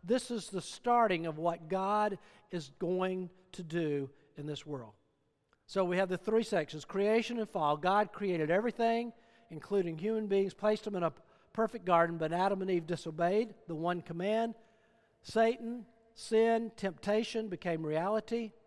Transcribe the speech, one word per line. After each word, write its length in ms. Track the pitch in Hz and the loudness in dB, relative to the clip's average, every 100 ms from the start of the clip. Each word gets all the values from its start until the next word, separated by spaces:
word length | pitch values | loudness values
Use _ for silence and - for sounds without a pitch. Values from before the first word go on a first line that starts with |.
This 260 | 175 247 - | 0 -2 0
is 200 | 240 - | -8 -6
the 120 | 185 | -8
starting 640 | - - 240 240 226 180 165 | -8 -6 2 4 4 2 -2
of 120 | 156 | -2
what 320 | 170 170 160 | -2 -2 -4
God 480 | 190 190 208 214 196 - - _ | -2 0 2 0 -2 -12 -20 _
is 200 | 180 147 - | -8 -8 -6
going 500 | 175 185 185 185 180 - _ | -2 0 0 -2 -6 -12 _
to 100 | - | -14
do 460 | 170 165 156 143 135 - _ - | -6 -2 0 0 -4 -10 _ -12
in 80 | 147 | -8
this 200 | 143 156 | -8 -8
world. 280 | 139 113 - _ _ _ _ _ _ _ | -12 -12 -20 _ _ _ _ _ _ _
So 180 | 190 180 | 0 0
we 120 | 180 | 2
have 120 | 190 | 0
the 80 | 180 | -2
three 260 | - 220 | 0 0
sections, 400 | 226 190 151 156 | 2 0 0 -8
creation 560 | - 196 202 226 233 240 | -6 0 4 4 2 -4
and 100 | 214 | -4
fall. 260 | 180 151 151 | 0 2 2
God 380 | 180 202 208 | 4 4 2
created 360 | - 202 175 156 | -2 -2 0 2
everything, 640 | 180 240 - 226 233 240 - _ _ _ | 2 2 2 2 2 -2 -10 _ _ _
including 460 | 156 - 202 175 160 | -14 -2 0 0 -2
human 300 | 196 220 214 | -2 -2 2
beings, 260 | 196 196 | 2 2
placed 320 | - 214 214 - | 0 0 0 -2
them 100 | 202 | -2
in 80 | |
a 80 | 165 - _ _ _ | -2 -2 _ _ _
perfect 320 | - 220 233 | -2 -2 -2
garden, 340 | 180 170 170 170 | 4 6 6 2
but 140 | 156 | -2
Adam 300 | 170 196 196 | 2 2 2
and 100 | 190 | 0
Eve 160 | 180 160 | 0 0
disobeyed 680 | 170 165 156 175 208 233 - - | -6 -4 0 2 2 0 -6 -10
the 80 | 160 | -4
one 260 | 170 175 | -2 -2
command. 520 | - 170 190 220 233 220 - _ _ _ _ _ | -6 -4 0 0 0 -4 -20 _ _ _ _ _
Satan, 640 | - 220 226 240 233 247 214 _ _ - | -4 2 4 2 -6 -10 -12 _ _ -18
sin, 560 | - 220 226 226 226 - | 0 4 6 4 0 -4
temptation 720 | 196 156 202 214 226 233 220 | -6 -4 0 0 0 -4 -6
became 360 | 180 180 165 156 | -6 -4 -2 0
reality. 680 | 156 180 214 220 233 220 - | 0 0 -2 -2 -4 -4 -12